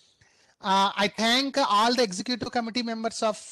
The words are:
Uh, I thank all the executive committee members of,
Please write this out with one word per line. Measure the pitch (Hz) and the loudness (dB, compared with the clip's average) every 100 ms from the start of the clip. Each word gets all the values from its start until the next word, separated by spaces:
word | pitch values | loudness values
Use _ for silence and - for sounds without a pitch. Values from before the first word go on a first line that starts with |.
| _ _ _ _ _ _ | _ _ _ _ _ _
Uh, | 208 190 196 185 | 2 4 2 2
I | 202 | -2
thank | - 226 240 277 269 | 0 2 2 0 0
all | 254 202 226 247 | 2 4 4 2
the | |
executive | 233 185 240 247 247 | 0 -2 -6 -6 -4
committee | 247 226 226 | -4 -4 -4
members | 233 226 226 - | -4 -4 -6 -2
of, | 220 214 - | -2 -2 -10